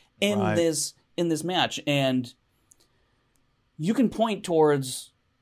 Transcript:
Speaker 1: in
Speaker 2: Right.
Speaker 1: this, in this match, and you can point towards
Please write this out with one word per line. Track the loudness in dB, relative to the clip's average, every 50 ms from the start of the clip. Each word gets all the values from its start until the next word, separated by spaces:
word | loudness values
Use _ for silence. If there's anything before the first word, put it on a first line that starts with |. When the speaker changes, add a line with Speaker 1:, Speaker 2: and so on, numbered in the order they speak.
| _ _ _ _
Speaker 1:
in | -2 0 0 0
Speaker 2:
Right. | 0 0 0
Speaker 1:
this, | 2 2 0 0 -2 -4 -8 -10 _ _ _ _ -4
in | -2 -2
this | -2 -2 -4
match, | -4 -2 0 0 -2 -2 -4 -4
and | -2 0 0 2 2 0 0 -2 -4 -10 _ _ _ _ _ _ _ _ _ _ _ _ _ _ _ _ _ _ _ _ _ _ _ _ _ _ _ _ -6
you | -4 -2 2
can | 2 2 0
point | 2 0 -2 -2 -2 -4 -4
towards | 0 2 4 4 6 4 2 0 -4 -8 -10 -14 -16 _ _ _ _ _ _